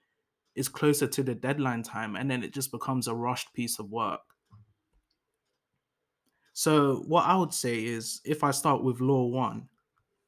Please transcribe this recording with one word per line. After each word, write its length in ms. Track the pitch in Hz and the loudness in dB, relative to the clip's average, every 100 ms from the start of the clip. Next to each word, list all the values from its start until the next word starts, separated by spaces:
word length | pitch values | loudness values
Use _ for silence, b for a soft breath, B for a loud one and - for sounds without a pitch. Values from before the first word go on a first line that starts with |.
| b b _ _ _ | b b _ _ _
it's 140 | - 135 | -8 -6
closer 380 | - 151 147 139 | 0 2 2 0
to 140 | - | 0
the 120 | 127 | -2
deadline 480 | 120 127 143 131 117 | -2 -2 0 0 -2
time, 320 | 110 107 110 | -6 -8 -6
and 160 | 101 135 | -4 -2
then 120 | 127 | -2
it 80 | - | -4
just 180 | 139 131 | -6 -6
becomes 380 | 120 - 131 120 | -6 -4 -2 -2
a 60 | |
rushed 400 | 117 120 123 - | -2 -2 -4 -6
piece 240 | - 120 - | -6 -4 -6
of 120 | 104 | -6
work. 300 | 113 107 - - _ _ - _ _ _ _ _ _ _ _ _ _ _ _ _ _ _ _ _ _ _ | -2 -2 -2 -10 _ _ -20 _ _ _ _ _ _ _ _ _ _ _ _ _ _ _ _ _ _ _
So 480 | - 160 156 143 131 - | -2 4 6 6 2 2
what 180 | 165 | 4
I 120 | 143 185 | 6 4
would 180 | 160 | 2
say 320 | - 127 117 113 | -2 -2 -2 -2
is, 340 | 117 117 - | -4 -6 -8
if 220 | - 151 | -4 0
I 60 | 147 | 2
start 340 | 135 156 135 | 2 2 2
with 160 | 131 120 | 0 0
law 260 | 127 135 123 | 2 2 2
one, 420 | 127 123 110 - _ _ _ _ _ | 0 -2 -4 -12 _ _ _ _ _